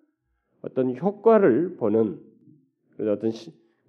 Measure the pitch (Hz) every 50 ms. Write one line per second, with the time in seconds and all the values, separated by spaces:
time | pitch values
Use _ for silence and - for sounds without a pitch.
0 | _ _ _ _ _ _ _ _ _ _ _ _ - - - 135 127 127 123 -
1 | 165 208 202 - - 233 226 208 196 147 113 135 175 185 - - 120 104 107 110
2 | 113 98 80 - - - _ _ _ - - _ _ _ _ _ _ _ _ -
3 | 104 107 104 101 110 113 110 - - - - _ _ _ _ _ _